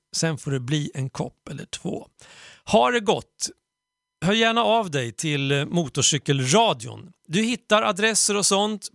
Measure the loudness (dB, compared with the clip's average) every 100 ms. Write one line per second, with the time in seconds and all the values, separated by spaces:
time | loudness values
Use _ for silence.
0 | _ -4 -2 -4 -4 -6 -2 -4 -4 -6
1 | -6 -6 -8 -10 -16 -14 -12 -10 -8 -10
2 | -12 _ -20 -20 -20 -18 0 4 4 2
3 | 0 -2 -4 -8 -10 -10 _ _ _ _
4 | _ _ 0 2 2 2 2 2 0 -2
5 | -4 -4 -4 -2 0 0 0 -2 0 0
6 | 0 2 0 0 4 4 4 0 -6 -14
7 | -18 _ -4 -2 0 -2 2 2 2 2
8 | 0 2 0 2 2 2 0 -4 -10